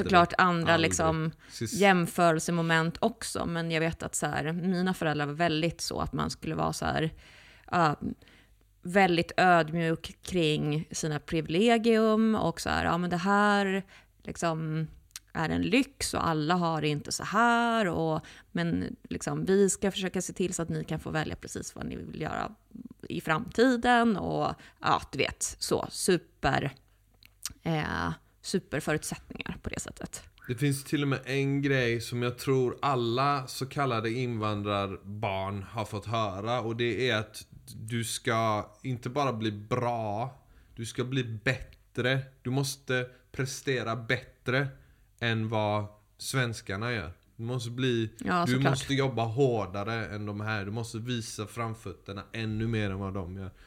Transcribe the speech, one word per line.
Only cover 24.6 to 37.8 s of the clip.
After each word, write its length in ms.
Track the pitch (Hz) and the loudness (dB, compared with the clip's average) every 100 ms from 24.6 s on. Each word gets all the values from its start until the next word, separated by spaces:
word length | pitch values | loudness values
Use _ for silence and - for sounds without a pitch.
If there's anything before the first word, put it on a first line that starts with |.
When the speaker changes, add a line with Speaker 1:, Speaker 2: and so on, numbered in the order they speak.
| - - | -12 -6
Speaker 1:
ja, 200 | - - - | 0 0 0
du 60 | 131 | -2
vet, 380 | - - - - | -2 -2 -8 -6
så 280 | - - - | -2 0 -2
super, 800 | - - 170 - - 143 135 143 - _ _ _ _ - _ - - | -4 2 2 0 -4 0 0 -2 -8 _ _ _ _ -20 _ -14 -8
eh, 480 | 160 160 82 82 85 160 _ _ | -4 -2 -2 -2 -4 -6 _ _
superförutsättningar 1160 | - 190 - 143 165 156 - - - - - - | -4 -4 -2 -6 0 -2 -2 -10 -12 -14 -10 -10
på 80 | - | -8
det 100 | - | -10
sättet. 440 | - - - - - _ - | -12 -12 -12 -14 -18 _ -8
Speaker 2:
Det 80 | 120 | -2
finns 280 | 143 139 | 0 0
till 180 | - 151 | -2 -2
och 60 | 143 | 0
med 120 | 120 123 | -2 -2
en 360 | 135 139 139 | -2 0 0
grej 400 | 139 135 120 117 | 2 2 2 0
som 220 | 113 120 | -2 -2
jag 140 | 123 123 | -2 -2
tror 400 | - 131 123 - | 0 2 2 0
alla 640 | 139 131 117 120 143 143 127 | 0 0 0 0 0 0 -4
så 180 | - 131 | -8 -6
kallade 440 | 147 139 113 110 | -2 0 0 0
invandrarbarn 1500 | 120 123 117 107 104 104 101 98 95 98 104 110 95 95 101 | -2 -2 0 0 0 0 0 -2 -4 -10 -4 -2 -2 -2 -6
har 220 | 92 107 107 | -8 -6 -4
fått 200 | 107 107 | -6 -2
höra, 560 | 113 107 92 107 123 | 0 0 -2 -2 -2
och 140 | 113 113 | -2 0
det 340 | 120 101 127 | 0 2 2
är 80 | 110 | 2
att 280 | 110 - - - - | -2 -10 -18 -20 -18
du 280 | 110 | -14